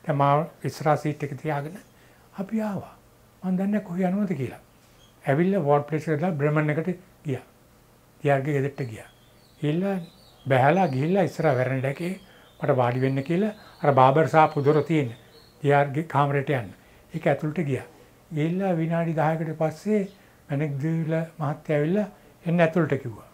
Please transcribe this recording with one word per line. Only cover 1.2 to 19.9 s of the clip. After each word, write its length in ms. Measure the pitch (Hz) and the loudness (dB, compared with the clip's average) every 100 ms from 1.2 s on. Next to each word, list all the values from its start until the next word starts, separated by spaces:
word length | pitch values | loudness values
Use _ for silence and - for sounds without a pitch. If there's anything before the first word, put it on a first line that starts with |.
එක 160 | 147 147 | -8 -8
තියාගෙන 400 | 156 147 147 196 - _ - _ _ | -6 -6 -6 -14 -20 _ -20 _ _
අපි 260 | - 196 220 | -12 -6 -4
ආවා. 340 | 214 190 - - _ _ _ _ | -4 -6 -10 -20 _ _ _ _
මං 140 | 185 185 | -2 -2
දන්නේ 100 | 196 | 0
නැහැ 200 | 208 202 | -2 -4
කොහේ 220 | 175 185 | -2 -2
යනවද 240 | 190 202 | 0 -2
කියලා. 280 | 156 120 - - _ _ _ - _ | -2 -6 -8 -20 _ _ _ -20 _
ඇවිල්ලා 380 | - 139 180 196 | -2 2 2 2
වෝඩ් 180 | 143 147 | 2 2
ප්ලේස් 260 | 143 156 156 | 2 -4 -2
එකට 120 | 151 | -2
දාලා 180 | 175 156 | -2 0
බ්‍රෙමන් 320 | 147 151 151 | 0 0 0
එකට 200 | 147 160 175 - _ | -2 -2 -6 -10 _
ගියා. 240 | 151 127 - _ _ _ _ _ _ | -8 -8 -8 _ _ _ _ _ _
ටී 160 | _ 143 | _ 0
ආර් 120 | 139 | 2
ගේ 120 | 139 | 2
ගෙදරට 260 | 143 135 - | -2 -2 -6
ගියා. 260 | 127 110 - _ _ _ _ | -10 -10 -18 _ _ _ _
ගිහිල්ලා 420 | _ 147 160 190 190 165 - - _ | _ -4 -2 -2 -4 -8 -18 -20 _
බැහැලා 420 | - 131 135 175 185 | 0 4 4 4 2
ගිහිල්ලා 340 | 131 147 196 | 0 0 2
ඉස්සරහා 320 | 165 - 156 | 0 0 0
වැරන්ඩා 360 | 127 123 131 131 | 2 0 -2 -4
එකේ 220 | 139 170 190 - - - | -4 -8 -8 -14 -20 -20
මට 220 | _ 147 131 | _ 0 2
වාඩි 240 | 120 127 | 2 2
වෙන්න 220 | 131 135 | 0 -2
කියලා 300 | 139 170 214 208 - - | -2 -2 -2 -4 -18 -2
අර 140 | 147 | 2
බාබර් 360 | 131 131 143 151 | 6 6 6 4
සාප්පු 360 | 160 156 151 | 6 4 4
දොර 180 | 139 151 | 2 2
තියෙන 280 | - 160 131 113 - - - | 2 0 0 -6 -20 -20 -20
ටී 200 | _ 143 | _ 2
ආර් 140 | 139 143 | 2 2
ගේ 180 | 135 | -2
කාමරේට 460 | 165 135 143 139 135 | -2 0 2 0 0
යන්න. 200 | 139 104 - - - - | -2 -2 -14 -20 -20 -12
ඒක 140 | 165 165 | -4 0
ඇතුළට 340 | 139 156 151 | 0 -2 -4
ගියා. 240 | 147 127 - - - _ _ | -4 -4 -6 -20 -20 _ _
ගිහිල්ලා 440 | 156 156 180 196 | -4 -2 -2 -2
විනාඩි 400 | 175 165 165 165 | 0 0 -2 -2
දහයකට 380 | 160 151 160 160 156 | 0 0 0 -4 -2
පස්සේ 420 | 156 156 208 | -4 -2 -2